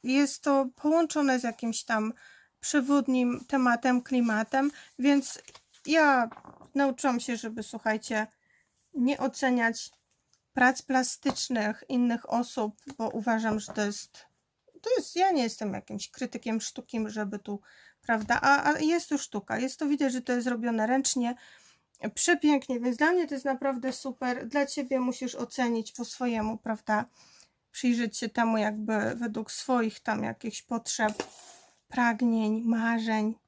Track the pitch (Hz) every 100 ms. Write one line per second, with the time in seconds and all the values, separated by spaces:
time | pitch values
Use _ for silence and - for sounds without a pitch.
0 | 247 269 277 - 294 277 269 - 294 330
1 | 320 302 277 254 247 226 233 220 - 220
2 | 214 233 - - _ _ - 294 262 285
3 | 269 254 247 240 - 277 247 233 254 247
4 | 247 254 233 214 220 269 277 - - -
5 | 269 285 269 - - - _ - - 320
6 | 302 262 233 - - - - 277 277 262
7 | 285 240 - 233 220 226 208 220 220 214
8 | - 220 220 _ _ _ _ _ _ 294
9 | 247 285 262 - 262 247 233 226 - _
10 | _ _ _ _ _ - 247 262 - 262
11 | 254 - 277 254 - 240 208 220 - 254
12 | 247 233 - 233 247 - 214 - - -
13 | 226 226 214 220 220 214 - - 208 202
14 | - - - _ _ _ _ - 440 494
15 | - 339 381 330 233 - 214 196 - 208
16 | - - 247 226 233 220 - - - 233
17 | 214 214 208 202 208 202 _ - - _
18 | - 226 214 240 - 285 - 302 311 339
19 | - 285 - 208 - 220 254 - 294 285
20 | 277 247 247 247 240 240 240 226 220 269
21 | 269 254 240 247 - - - _ _ _
22 | 220 - - 349 302 285 - 247 240 233
23 | 302 359 330 277 277 262 269 254 262 254
24 | 269 247 254 247 226 285 277 - 254 262
25 | 254 254 247 - 240 - 240 233 220 -
26 | 240 - 247 226 220 220 233 214 - 214
27 | 240 _ - _ - _ _ - 247 240
28 | 233 - 226 - 226 220 214 214 214 214
29 | 220 233 240 226 220 - - 254 220 -
30 | - 214 214 - 226 - - 233 - -
31 | 214 214 - - - - - - _ -
32 | 240 226 240 226 214 220 233 226 226 233
33 | 220 220 214 226